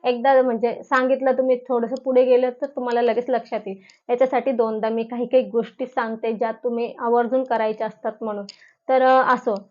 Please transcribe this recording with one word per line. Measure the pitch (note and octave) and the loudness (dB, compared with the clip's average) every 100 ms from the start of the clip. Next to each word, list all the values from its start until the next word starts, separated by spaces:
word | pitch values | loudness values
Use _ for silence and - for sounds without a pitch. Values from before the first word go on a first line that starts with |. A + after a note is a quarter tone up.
एकदा | B3 A#3+ B3+ C4+ | -2 0 4 4
म्हणजे | C4 A#3 A#3 - | 4 0 -2 -4
सांगितलं, | - C4 B3+ C4+ C4 | -2 0 2 2 2
तुम्ही | C4 C4 B3 B3 | 2 2 0 0
थोडंसं | A#3+ A3+ C4 | -2 -2 -4
पुढे | C4 B3+ B3+ | 2 2 4
गेलं | B3 B3+ | 4 2
तर | B3 C#4 | -4 -8
तुम्हाला | C#4 B3 A#3+ | -6 -2 0
लगेच | A#3+ A3 A#3+ | 2 0 -2
लक्षात | A#3+ A3+ A3 G#3+ | -4 -4 -8 -8
येईल. | F#3+ _ _ - | -14 _ _ -4
याच्यासाठी | A#3+ C4 C4 B3 | 0 2 2 -2
दोनदा | A#3+ A3+ A3 A3 | 0 -2 -2 -4
मी | A3+ | -4
काही | A3+ A#3+ A#3+ | -6 -6 0
काही | B3+ | 0
गोष्टी | G3+ A#3 - - B3+ | 2 -4 -4 -8 -6
सांगते | - A3+ A3 A3+ | -4 -6 -4 -6
ज्या | G#3+ A3+ | -4 -4
तुम्ही | A3+ B3 A#3 A#3 - | -4 -6 -4 -6 -6
आवर्जून | A#3 A#3+ A#3+ C4 | 0 0 2 -2
करायच्या | B3+ A#3 A3 G#3+ A3 | 0 -2 -2 -2 -8
असतात | - A3+ A3 | -6 -10 -8
म्हणून. | A3 G#3 G3+ - _ _ - | -8 -8 -10 -18 _ _ 0
तर, | C4 | 4
अ, | C4 C4 B3+ | 6 4 4
असो. | B3 B3 G3 - | 0 0 -4 -8